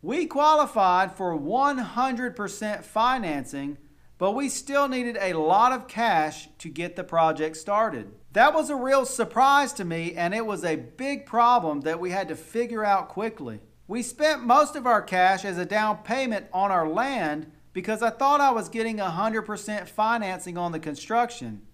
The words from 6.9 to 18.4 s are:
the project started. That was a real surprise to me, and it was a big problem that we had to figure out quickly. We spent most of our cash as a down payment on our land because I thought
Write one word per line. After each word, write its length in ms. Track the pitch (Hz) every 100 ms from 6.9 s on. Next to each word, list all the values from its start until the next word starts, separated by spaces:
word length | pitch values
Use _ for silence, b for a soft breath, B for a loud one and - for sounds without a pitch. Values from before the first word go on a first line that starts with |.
| 170
the 80 | 180
project 500 | 165 160 156 156 156
started. 560 | - 202 220 135 101 - -
That 200 | - 269
was 160 | 311 294
a 60 | 285
real 300 | 254 269 247
surprise 680 | - 220 220 269 277 277
to 120 | 277 180
me, 280 | 165 165
and 200 | 170 170
it 120 | 208 226
was 200 | 190 170
a 100 | 151
big 500 | 120 - 262 277 -
problem 560 | 226 240 247 170 147
that 200 | 147 165
we 100 | 180
had 160 | 185 180
to 80 | 156
figure 480 | - 226 240 226
out 240 | 208 196 196
quickly. 540 | - 220 220 131 104 - _ -
We 160 | 220
spent 400 | 240 - 302 294
most 320 | 240 254 294 294
of 100 | 247
our 160 | 220
cash 440 | - 185 185 190 196
as 120 | 180
a 80 | 175
down 340 | 214 214 214
payment 480 | - 247 254 208 -
on 180 | 185 196
our 200 | 185 160
land 600 | 175 262 262 160 151 156 b b
because 320 | 185 180 214
I 60 | 233
thought 320 | 226 269 285